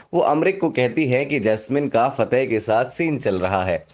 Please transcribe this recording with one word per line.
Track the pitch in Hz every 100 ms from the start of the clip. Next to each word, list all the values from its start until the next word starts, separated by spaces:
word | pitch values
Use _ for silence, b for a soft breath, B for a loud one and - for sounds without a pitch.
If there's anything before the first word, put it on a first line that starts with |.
| B
वो | 170
अमरिक | - 151 170 190
को | 165
कहती | - 123 123 143
है | 127 143
कि | 147
जैस्मिन | 107 110 - 139 143
का | 113 127
फतेह | 135 110 123 135
के | 110
साथ | 104 110 131
सीन | - 165 147
चल | 110 92
रहा | 90 95
है | 92 85 -